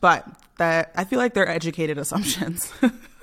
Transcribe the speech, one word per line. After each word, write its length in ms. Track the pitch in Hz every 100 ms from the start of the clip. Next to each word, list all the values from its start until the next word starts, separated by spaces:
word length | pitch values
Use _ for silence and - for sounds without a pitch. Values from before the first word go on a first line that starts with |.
but 260 | 180 143 - - _ -
that, 340 | 165 165 165 -
I 80 |
feel 140 | 190 247
like 160 | 247
they're 160 | 202 180
educated 480 | 165 160 - 156 143
<laughs> 60 | -
assumptions. 680 | 196 175 180 165 175 - -
<laughs> 40 | 247 - - -